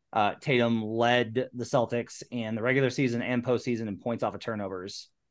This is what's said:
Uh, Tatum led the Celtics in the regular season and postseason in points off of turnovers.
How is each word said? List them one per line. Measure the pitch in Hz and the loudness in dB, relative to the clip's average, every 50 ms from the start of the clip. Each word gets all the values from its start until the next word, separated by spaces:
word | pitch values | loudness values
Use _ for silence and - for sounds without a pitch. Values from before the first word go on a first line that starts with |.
| _ _ | _ _
Uh, | - 110 104 101 - - | 0 2 2 2 0 -2
Tatum | - 147 135 120 120 117 113 113 | 0 2 4 4 4 4 2 0
led | 110 107 110 113 117 120 123 123 120 110 110 131 127 127 - | 0 -2 0 2 4 4 4 4 2 2 0 -2 -2 -2 -4
the | 120 117 | -8 -4
Celtics | - - 131 117 110 120 120 113 - - - - - | 0 2 2 2 2 0 -4 -4 -6 -10 -14 -12 -8
in | - 120 113 110 113 | -8 -6 -4 -4 -4
the | 110 | -2
regular | 107 123 131 139 139 123 | 0 2 4 4 2 2
season | 120 - 139 123 117 117 | 2 2 0 2 0 0
and | 107 120 127 123 | 0 0 0 0
postseason | 117 131 123 113 - 127 120 110 113 107 | 2 2 0 0 0 -2 -2 -2 -2 -4
in | 98 | -6
points | 90 - 120 117 107 | -6 -4 -4 -2 -2
off | 127 107 98 | -2 -4 -4
of | 101 | -4
turnovers. | - - 113 104 101 95 95 92 90 104 - - - - _ _ _ _ | -6 -6 -4 -4 -4 -6 -6 -8 -8 -10 -12 -12 -14 -16 _ _ _ _